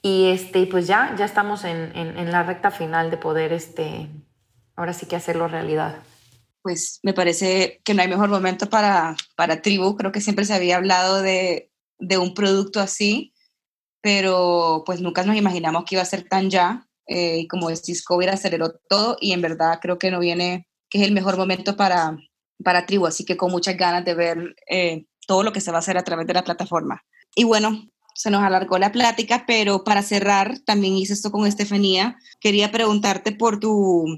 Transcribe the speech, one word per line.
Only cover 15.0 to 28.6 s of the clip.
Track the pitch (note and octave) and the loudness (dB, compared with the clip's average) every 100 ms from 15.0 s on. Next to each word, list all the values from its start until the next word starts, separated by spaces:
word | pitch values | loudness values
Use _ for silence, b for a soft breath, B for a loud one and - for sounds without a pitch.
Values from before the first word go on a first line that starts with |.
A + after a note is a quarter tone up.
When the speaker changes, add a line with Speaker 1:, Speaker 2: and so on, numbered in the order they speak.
Speaker 2:
nunca | F3+ F3 | -2 -2
nos | F#3+ G#3+ | 0 2
imaginamos | G3+ F3+ E3 E3 E3+ | 2 0 -2 -2 -2
que | F#3+ | -2
iba | |
a | F3+ | -2
ser | F#3+ - | -6 -2
tan | F#3+ F#3+ | -2 2
ya. | F#3 F3 B3 _ _ - | 2 2 0 _ _ -8
Eh, | F3 F3 E3 | -4 -2 -2
y | E3+ | -4
como | - E3 | -4 -4
decís, | E3 - F3 | -4 -6 -8
covid | - F3+ F3+ | -2 0 2
aceleró | G3 G3 E3 E3 E3 _ | 0 -2 -2 -4 -6 _
todo | G3+ A3 - | 0 0 -2
y | G3+ | -2
en | F3+ | -2
verdad | E3+ E3 E3 E3 | -2 0 0 0
creo | F3 F3 | -2 -2
que | F#3+ | -2
no | F3+ | 0
viene, | F3 F3 F3 F3+ - _ _ | 0 0 -2 -4 -10 _ _
que | G3+ | 0
es | G3+ | 2
el | |
mejor | G3+ F#3+ F#3 | 2 0 0
momento | F#3+ F#3 G3 G3 | 0 -2 -4 0
para, | G3 F3+ D#3+ D#3 _ _ _ _ | 2 2 0 -4 _ _ _ _
para | F3+ F3+ F3+ | 2 2 2
Tribu. | G3 E3+ | 0 0
Así | - - | -2 -4
que | F3+ | -2
con | F3+ | 0
muchas | F3+ F3 F3+ | 0 -2 0
ganas | F3 F3 F3+ | 0 0 -2
de | |
ver, | E3+ E3+ E3 E3+ - - | 0 0 -2 -8 -14 -4
eh, | F#3 F3 D#3+ - _ - | -2 0 -2 -12 _ 0
todo | F#3+ | 2
lo | G#3+ | 2
que | G#3 | -2
se | F#3 | -2
va | E3+ | -2
a | |
hacer | E3+ F3+ | 0 -4
a | |
través | F3+ E3 E3 | -2 -6 0
de | |
la | F3+ | -2
plataforma. | F3+ E3+ G3 E3+ D3+ - _ b _ - | -2 -6 -2 -2 -4 -10 _ b _ 2
Y | |
bueno, | A#3 A3 G#3+ G#3+ - _ _ | 4 4 2 -4 -10 _ _
se | - A3 | -8 0
nos | G3+ | 2
alargó | G3 F#3 | 2 2